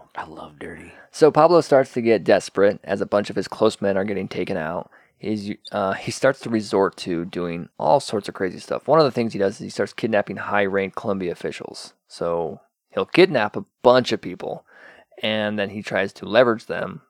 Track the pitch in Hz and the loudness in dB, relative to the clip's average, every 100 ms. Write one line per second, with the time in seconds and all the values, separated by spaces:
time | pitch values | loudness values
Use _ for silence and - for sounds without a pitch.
0 | - - - 78 78 73 - - - - | -18 -14 -14 -14 -18 -16 -16 -16 -18 -20
1 | - - 151 147 160 175 - 139 131 127 | -12 4 4 6 6 6 6 4 4 0
2 | 117 107 76 98 - - 101 - - 101 | 2 2 4 2 2 2 2 2 -4 -4
3 | 98 104 104 101 92 - 110 - 98 98 | 0 0 0 -4 -6 2 0 2 -2 0
4 | 104 98 101 - 92 95 78 87 - _ | -2 -4 -6 -6 -4 -4 -4 -6 -10 _
5 | _ _ 95 110 101 - - 104 95 92 | _ _ -6 -6 -6 -12 -8 -4 -2 -2
6 | - - 135 139 123 113 101 101 95 - | -6 0 0 0 -2 -2 0 2 2 0
7 | - 85 87 87 87 85 - - - 143 | -6 -4 -4 -6 -6 -6 -10 -4 2 2
8 | - 107 - - 95 78 - - - 156 | 2 -6 -6 -6 -6 -6 -8 -6 2 4
9 | 143 117 117 104 98 104 101 - 101 - | 4 0 -4 0 -2 -2 -10 -6 -6 -4
10 | 117 107 - 98 - 104 98 98 98 - | -2 0 -2 -6 -2 0 0 0 -2 -6
11 | 107 98 87 82 80 - - - - _ | -4 -4 -4 -6 -8 -8 -12 -14 -18 _
12 | _ - 85 85 82 - _ _ _ - | _ -6 -4 -2 -4 -8 _ _ _ -4
13 | 95 - 185 139 107 110 - _ 127 127 | 0 4 4 4 -2 -4 -12 _ 4 6
14 | 117 110 - 90 - 170 _ - - - | 4 -4 -6 -10 -10 -12 _ -20 -20 -20
15 | _ - 110 110 104 107 101 104 98 98 | _ -8 -4 -2 -2 -2 -4 -6 -4 -2
16 | 98 - 95 107 123 113 - 85 - - | -2 -6 0 4 4 2 -4 -8 -8 -10
17 | _ | _